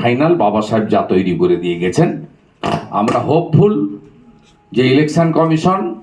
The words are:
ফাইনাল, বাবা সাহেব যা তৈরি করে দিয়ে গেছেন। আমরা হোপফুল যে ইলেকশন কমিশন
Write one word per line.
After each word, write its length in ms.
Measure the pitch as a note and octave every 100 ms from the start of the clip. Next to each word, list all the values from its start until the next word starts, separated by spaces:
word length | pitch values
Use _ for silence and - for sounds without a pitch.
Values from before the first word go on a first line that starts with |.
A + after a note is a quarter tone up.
ফাইনাল, 320 | A#2 B2 D#3+
বাবা 280 | F3 G#2 G#2+
সাহেব 260 | G#2 A2+ G#2
যা 140 | G#2
তৈরি 320 | - F#2 F2+
করে 220 | E2 F2+ F2
দিয়ে 220 | F2 E2+
গেছেন। 480 | F2+ F2+ E3 - - _ _ _ - - -
আমরা 280 | G2+ A2 A#2+
হোপফুল 800 | A#2 D#3+ E3 D#3 G3+ G#3 G2+ - - - - - _ _ -
যে 140 | A2 B2+
ইলেকশন 460 | C3+ D3+ E3 E3
কমিশন 600 | D#3 E3 D#3 F3+ F#3+ - -